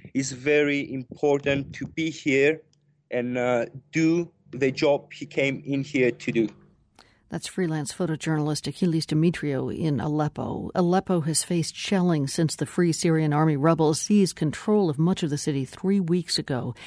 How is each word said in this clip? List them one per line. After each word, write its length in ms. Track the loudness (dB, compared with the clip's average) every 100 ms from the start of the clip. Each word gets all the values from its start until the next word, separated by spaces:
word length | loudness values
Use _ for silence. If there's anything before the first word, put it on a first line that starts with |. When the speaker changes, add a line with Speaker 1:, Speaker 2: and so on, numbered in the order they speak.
| -10 -6
Speaker 1:
is 160 | -6
very 600 | -4 2 2 4 0 -4
important 840 | -8 -10 -2 0 2 0 -2 -4
to 120 | -10 -10
be 240 | -4 -6
here 520 | -4 0 4 4 2 -6 _ _ _ -8
and, 260 | -4 -4 -2
uh, 280 | 0 0 -2 -8 -6
do 400 | 0 2 2 -2 _ _
the 220 | -2 -2
job 420 | 2 2 2 -2
he 140 | -16 -8
came 340 | -2 -2 -2 -4
in 180 | -4
here 260 | -2 2 2
to 220 | 0 -2
do. 160 | 0 -2 -4 -20 _ _ _ _ _ _
Speaker 2:
That's 180 | -10 -8
freelance 440 | -4 -2 -2 -4
photojournalist 760 | -4 -4 -2 -2 0 0 -2 -6
Achilles 400 | -2 0 0 0
Demetriou 680 | 2 2 2 -2 -2 -4 -2
in 240 | -2 0
Aleppo. 720 | 0 -2 -2 -4 -6 -6 -4 0
Aleppo 460 | 2 2 2 0
has 220 | 0 -2
faced 320 | 0 -2 -2 -6
shelling 520 | -2 2 2 2 0
since 280 | 0 0 0
the 120 | -4
Free 240 | 0 2
Syrian 420 | 2 2 2 2
Army 240 | 4 4 4
rebels 420 | 4 4 4 2
seized 360 | 2 4 4 2
control 520 | -4 -2 0 2 2
of 120 | 2
much 240 | 2 2
of 80 | -2
the 60 | -2
city 260 | -2 -2 -4
three 340 | -4 0 0
weeks 380 | 2 0 -2 -4
ago. 380 | -4 -4 -4 -8